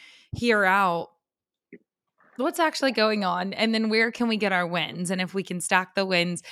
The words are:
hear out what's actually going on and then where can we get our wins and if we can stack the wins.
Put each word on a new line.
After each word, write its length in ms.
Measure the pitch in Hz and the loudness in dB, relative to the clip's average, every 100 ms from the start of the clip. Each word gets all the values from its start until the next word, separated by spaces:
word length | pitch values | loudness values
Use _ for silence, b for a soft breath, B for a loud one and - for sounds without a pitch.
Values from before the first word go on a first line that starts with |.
| B B B | B B B
hear 320 | - 240 214 | -4 2 4
out 460 | 190 196 190 170 - _ _ _ _ _ _ - _ _ _ _ _ - | 4 4 2 0 -6 _ _ _ _ _ _ -20 _ _ _ _ _ -6
what's 220 | 285 - | -4 0
actually 320 | 320 - 269 | 0 2 0
going 300 | 220 220 214 | 2 0 0
on 300 | 185 175 190 | -2 -2 -4
and 200 | - 220 220 | -2 0 2
then 140 | 220 | 2
where 220 | 220 233 | 2 0
can 160 | - 233 | 0 -2
we 100 | 220 | 0
get 140 | 202 | 0
our 120 | 185 175 | 0 0
wins 460 | 175 151 165 180 | -2 -4 -4 -4
and 100 | 185 | -4
if 120 | 180 | -4
we 100 | 196 | -4
can 160 | 185 180 | -6 -6
stack 340 | - 190 185 - | 0 0 0 -2
the 100 | 190 | 0
wins. 360 | 175 175 170 - | 2 0 -2 -10